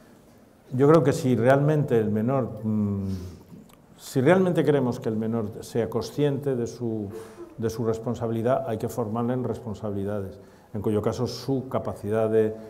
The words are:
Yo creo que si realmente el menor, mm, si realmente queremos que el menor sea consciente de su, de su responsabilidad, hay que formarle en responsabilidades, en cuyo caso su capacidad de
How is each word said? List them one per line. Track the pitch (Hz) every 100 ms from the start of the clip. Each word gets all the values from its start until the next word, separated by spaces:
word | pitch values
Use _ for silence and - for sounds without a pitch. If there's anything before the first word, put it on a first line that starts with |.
| - - - - - _ -
Yo | 127 143
creo | 165
que | 135
si | - 131 113
realmente | 120 139 147 151 139 117
el | 104
menor, | 107 113 135 113 -
mm, | 107 107 101 98 95 95 90 85 - - - - - -
si | - 139
realmente | 131 185 185 165
queremos | 143 143 123 117
que | 120
el | 110
menor | 113 117 101 -
sea | - 120 107
consciente | 117 - - 147 135 143 123
de | 113
su, | - 120 110 101 - - - - -
de | 113
su | 120 113
responsabilidad, | 110 131 113 117 113 113 135 -
hay | 110
que | 117
formarle | 131 110 113 117
en | 127
responsabilidades, | 113 104 113 98 107 98 98 104 95 - - - -
en | 107
cuyo | 110 104
caso | 113 110 120
su | - - 135 123
capacidad | 113 - - 101 110 110
de | 110 107 110 -